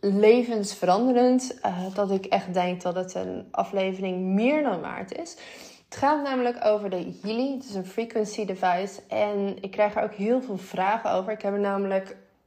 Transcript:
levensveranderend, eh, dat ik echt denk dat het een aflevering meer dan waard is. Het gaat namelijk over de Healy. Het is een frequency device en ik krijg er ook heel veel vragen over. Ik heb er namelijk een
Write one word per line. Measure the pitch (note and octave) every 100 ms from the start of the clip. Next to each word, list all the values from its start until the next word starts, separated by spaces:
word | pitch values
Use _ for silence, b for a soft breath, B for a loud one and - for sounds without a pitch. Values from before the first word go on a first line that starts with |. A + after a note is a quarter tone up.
| G3+
levensveranderend, | G3 G#3+ A#3+ A#3+ A3+ G3+ - F3+ F#3+ B3 A#3+ B3+ B3+ B3+ -
eh, | G#3 F3+ F#3
dat | F#3+ G3+
ik | G3 F#3+
echt | G3 F#3
denk | F3+ F3+ F3+
dat | F#3 F3+
het | F#3
een | F#3 F#3 F#3 F#3
aflevering | - G3 G3 F#3+ F#3 F#3+ F3+
meer | F#3 G3 A#3 D4+
dan | C#4+ F3
waard | D3+ - - -
is. | E4 - B B B B B
Het | -
gaat | C4+ D4+
namelijk | C#4+ C4 A#3+ A#3+ G#3+
over | G#3+ G3+
de | F#3 F3+ F3
Healy. | G3 A3 C4+
Het | C4+ -
is |
een | G3+ F3+
frequency | - A#3 A#3 G#3 G#3 G3+
device | F#3 F#3 F3 G3 - -
en | G#3+ G#3 G3+ G3+ F#3+
ik | G3
krijg | - G#3 G#3
er |
ook | F3+
heel | - G3+ B3+
veel | B3+ F#3+
vragen | - - F#3 A3+ G#3+
over. | F#3+ F#3+
Ik | G#3+
heb | G3+
er | G3+
namelijk | G3+ G3 G3 F#3+ F#3+
een | - - _